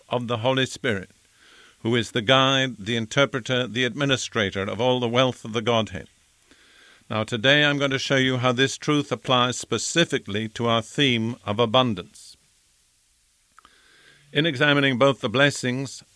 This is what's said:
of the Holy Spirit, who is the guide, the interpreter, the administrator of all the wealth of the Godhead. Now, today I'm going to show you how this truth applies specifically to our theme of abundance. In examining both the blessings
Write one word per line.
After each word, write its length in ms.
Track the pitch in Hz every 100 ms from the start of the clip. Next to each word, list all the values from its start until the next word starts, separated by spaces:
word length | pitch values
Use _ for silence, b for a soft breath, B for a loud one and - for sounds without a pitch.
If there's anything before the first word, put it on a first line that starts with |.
| _
of 200 | 123 117
the 100 | 120
Holy 280 | 123 131 131
Spirit, 440 | - 131 98 90 _ _ b b b b b
who 140 | 113 120
is 140 | 110
the 100 | 123
guide, 560 | 107 135 131 135 131 110
the 160 | 98 117
interpreter, 720 | 110 - 139 135 113 127 123
the 160 | 110
administrator 800 | 123 135 143 127 - 117 98 95
of 180 | 101 104
all 220 | 123 127
the 80 | 120
wealth 340 | 120 131 120
of 80 | 117
the 100 | 110
Godhead. 460 | 113 117 107 82 55 _ _ _ _ b b b b b _
Now, 140 | 110
today 400 | 107 120 127 147
I'm 140 | 147 143
going 140 | 139
to 80 | 131
show 180 | - 139
you 180 | 131 127
how 160 | 127
this 240 | 123 135 -
truth 380 | - 147 143
applies 440 | 117 - 127 123 120
specifically 920 | - 113 - 160 170 131 - 101 110
to 180 | - 117
our 140 | 113
theme 560 | 107 - 143 117 113 123 -
of 120 | 104
abundance. 800 | 117 127 127 92 - - - - _ _ _ _ _ _ _ _ _ _ _ - b b b b b b b
In 120 | - 165
examining 520 | 127 147 143 139 123
both 240 | 139 135
the 80 | -
blessings 760 | 113 143 - 127 127 135 - -